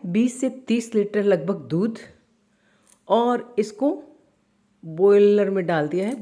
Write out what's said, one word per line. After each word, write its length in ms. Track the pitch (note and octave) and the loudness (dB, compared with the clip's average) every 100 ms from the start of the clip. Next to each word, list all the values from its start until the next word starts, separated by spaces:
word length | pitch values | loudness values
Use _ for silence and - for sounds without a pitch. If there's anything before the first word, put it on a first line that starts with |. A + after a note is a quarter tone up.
| F3 | -4
बीस 320 | G3 B3 - | 0 0 0
से 80 | C4 B3+ - | -4 -4 -4
तीस 260 | A#3 A3+ | -2 0
लीटर 280 | G#3+ G3+ G#3 | -2 0 0
लगभग 340 | G3+ F3 E3 F3 A#2+ | 2 0 -2 -6 -4
दूध 280 | E3 A3+ A3+ - _ _ _ _ _ _ _ _ _ - | -2 -2 -6 -18 _ _ _ _ _ _ _ _ _ -2
और 460 | A3 A#3+ A#3+ - - | 0 2 -2 -4 -4
इसको 320 | G#3+ - C#4+ F#4+ - _ _ _ _ _ _ _ | -4 -2 -2 -2 -12 _ _ _ _ _ _ _
बॉयलर 680 | D#3+ D#3+ G3 G3+ G#3 G#3 G3 | -14 2 4 6 6 4 2
में 140 | F#3+ E3+ | -2 -2
डाल 220 | E3 D3+ | -2 0
दिया 180 | F3 G3+ | -2 -4
है 80 | B3+ | -6